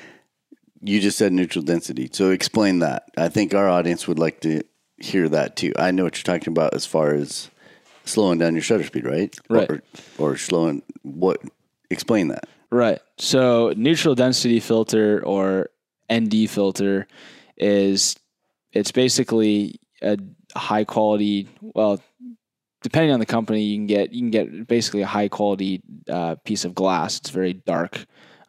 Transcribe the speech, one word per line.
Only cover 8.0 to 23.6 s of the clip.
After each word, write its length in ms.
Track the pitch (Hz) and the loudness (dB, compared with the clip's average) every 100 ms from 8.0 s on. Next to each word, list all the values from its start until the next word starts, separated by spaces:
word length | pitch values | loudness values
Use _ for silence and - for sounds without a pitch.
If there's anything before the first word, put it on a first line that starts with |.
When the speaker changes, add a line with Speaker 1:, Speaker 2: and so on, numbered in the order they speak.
| - | -4
Speaker 1:
slowing 320 | 110 98 82 | 0 2 2
down 160 | 85 | 2
your 80 | 82 | 0
shutter 220 | - 107 | 0 0
speed, 220 | 71 - 60 | -2 -6 -4
right? 280 | 76 104 - - | -2 -4 -6 0
Speaker 2:
Right. 200 | 113 95 | 2 2
Speaker 1:
Or, 120 | 76 - - - - | -2 -10 -20 -16 -2
or 200 | 76 65 | -2 -2
slowing, 440 | - 85 80 71 - - | -2 0 0 -2 -10 -16
what, 380 | 71 76 92 - - - _ _ - | -14 0 0 0 -6 -20 _ _ -10
explain 380 | - - 110 78 | -6 0 0 0
that. 180 | - - _ _ | -4 -12 _ _
Speaker 2:
Right. 300 | 123 117 - - - | 2 2 0 -6 -8
So 560 | - 135 127 117 113 95 | 0 4 4 4 2 2
neutral 360 | 131 160 165 123 | 2 2 2 4
density 440 | 127 120 123 117 | 2 2 2 2
filter 640 | - 113 110 110 107 104 76 | 2 0 2 2 4 2 0
or 440 | 98 95 95 - _ _ _ - | 0 0 0 -2 _ _ _ -2
N 160 | 117 110 | 0 2
D 220 | 110 107 | 2 0
filter 600 | 107 98 95 101 98 - - - - _ - | 0 0 0 0 0 -4 -14 -20 -20 _ -2
is, 600 | 104 101 98 98 - - _ _ _ _ _ | 2 2 2 2 -2 -4 _ _ _ _ _
it's 180 | 107 101 | -2 0
basically 880 | 127 127 127 120 113 107 104 101 - _ _ | 2 2 2 0 2 2 2 -2 -8 _ _
a 160 | 104 104 98 - _ - | -4 -4 -6 -20 _ -10
high 280 | - 107 | -2 -2
quality, 640 | 107 113 107 107 104 101 95 _ | 0 0 2 2 0 -2 -6 _
well, 400 | 220 - 107 - - _ 247 233 _ _ _ _ | -8 -2 0 0 -6 _ -20 -20 _ _ _ _
depending 300 | 120 160 160 | -2 0 2
on 60 | 127 | 2
the 40 | 107 | 0
company, 380 | 117 110 107 | -2 0 -2